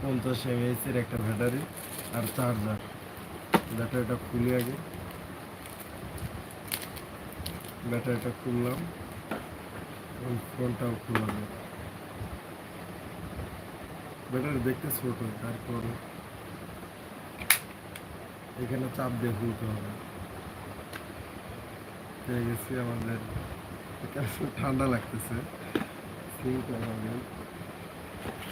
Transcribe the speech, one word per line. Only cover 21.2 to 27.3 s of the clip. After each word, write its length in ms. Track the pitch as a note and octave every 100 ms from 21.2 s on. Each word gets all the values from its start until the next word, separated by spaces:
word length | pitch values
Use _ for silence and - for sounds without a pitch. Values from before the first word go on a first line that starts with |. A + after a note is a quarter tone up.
| - - - - - - - - - - -
পেয়ে 180 | A#2+
গেছি 360 | A#2 A2+ - B2+
আমাদের, 380 | A#2+ A#2 A2+ A2 G#2+ - - - - - - -
এখানে 420 | - E3 A#2 - C#3 -
ঠান্ডা 300 | C#3 C3 C3+
লাগতেছে। 480 | A#2+ - A2 - A#2 - - - - - - - - - -
সিমটা 300 | B2+ B2+ B2
লাগে, 420 | A#2 A2+ A2 A2 A#2+ B2